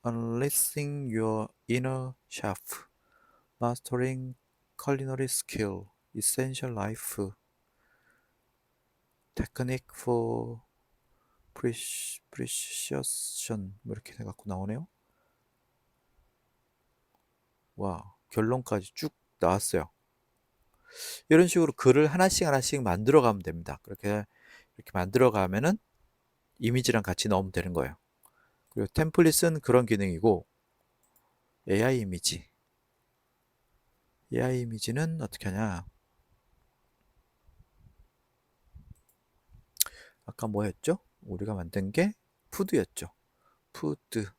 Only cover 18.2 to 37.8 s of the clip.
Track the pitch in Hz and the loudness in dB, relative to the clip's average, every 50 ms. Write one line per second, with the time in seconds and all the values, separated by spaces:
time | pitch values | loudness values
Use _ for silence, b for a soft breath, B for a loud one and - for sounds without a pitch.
18.2 | _ _ - 117 107 110 123 131 123 - - 101 90 - _ - - 156 _ _ | _ _ 0 2 2 2 2 -2 -2 -2 -2 -2 -4 -6 _ -8 -8 -8 _ _
19.2 | _ _ _ _ - 85 92 101 - - - 85 80 - _ _ _ _ _ _ | _ _ _ _ 4 4 4 4 2 0 -2 -2 -2 -4 _ _ _ _ _ _
20.2 | _ _ _ _ _ _ _ _ _ _ _ B B B B B B B B B | _ _ _ _ _ _ _ _ _ _ _ B B B B B B B B B
21.2 | B _ 151 160 180 175 - 180 165 147 - - - 131 123 143 151 151 143 175 | B _ 8 8 8 8 6 2 2 2 0 4 6 8 8 8 6 4 4 4
22.2 | 185 190 - - 185 156 139 131 127 - - 139 127 104 87 92 107 117 143 156 | 4 4 4 2 2 4 2 2 2 0 -2 0 0 0 0 2 4 8 8 8
23.2 | 127 117 107 98 87 87 80 82 85 - 76 - _ - 101 - - 101 104 104 | 8 8 2 2 -2 -6 -8 -8 -8 -10 -12 -12 _ -16 -16 -6 -4 -2 -2 -2
24.2 | 101 b b b b b b b b b _ - - - - 98 90 95 98 - | -4 b b b b b b b b b _ -20 -20 -6 -2 -2 -2 2 4 6
25.2 | 131 123 107 107 95 90 92 104 127 165 202 220 _ _ _ _ _ _ _ _ | 6 6 6 4 2 2 2 2 4 2 2 2 _ _ _ _ _ _ _ _
26.2 | _ _ _ _ _ _ _ _ - - 120 127 120 - 117 113 101 - 92 - | _ _ _ _ _ _ _ _ -2 0 0 2 2 2 2 2 2 0 -4 -2
27.2 | - 110 101 95 98 95 - 92 87 92 87 82 65 69 - _ _ _ _ _ | 2 2 2 2 2 0 -2 -2 -2 0 -2 -2 -2 -2 -6 _ _ _ _ _
28.2 | b b b b b b b b b b - 113 104 98 _ - 156 160 - - | b b b b b b b b b b -4 -4 -4 -2 _ 0 0 2 4 6
29.2 | 170 160 151 - - 170 160 151 - - 120 127 123 107 110 98 101 95 87 80 | 6 6 6 4 2 2 2 0 0 4 6 6 6 4 2 2 2 0 -2 2
30.2 | 95 113 101 85 - _ _ _ _ _ _ _ _ _ _ _ _ _ _ _ | 4 4 4 4 0 _ _ _ _ _ _ _ _ _ _ _ _ _ _ _
31.2 | _ _ _ _ _ _ _ _ _ - 98 101 113 127 131 123 110 95 90 85 | _ _ _ _ _ _ _ _ _ 0 2 2 4 2 2 0 -2 -4 -6 -4
32.2 | - - - 90 - _ _ _ _ _ _ _ _ _ _ _ _ _ _ _ | -2 -4 -4 -4 -10 _ _ _ _ _ _ _ _ _ _ _ _ _ _ _
33.2 | _ _ _ _ _ _ _ _ _ _ _ _ _ _ _ _ _ _ _ _ | _ _ _ _ _ _ _ _ _ _ _ _ _ _ _ _ _ _ _ _
34.2 | _ _ 123 120 123 127 127 123 120 117 113 110 - - 117 135 160 165 165 160 | _ _ -2 -2 0 0 0 -2 -4 -6 -6 -8 -6 -4 -2 -2 -2 -4 -4 -6
35.2 | 139 107 - - - 101 95 107 110 107 92 85 85 - _ _ _ _ _ _ | -8 -8 -10 -8 -6 -6 -4 -2 -2 -2 -4 -6 -8 -12 _ _ _ _ _ _
36.2 | _ _ _ _ _ _ _ _ _ _ _ _ _ _ _ _ _ _ _ _ | _ _ _ _ _ _ _ _ _ _ _ _ _ _ _ _ _ _ _ _
37.2 | _ _ _ _ _ - _ _ - _ _ _ | _ _ _ _ _ -20 _ _ -20 _ _ _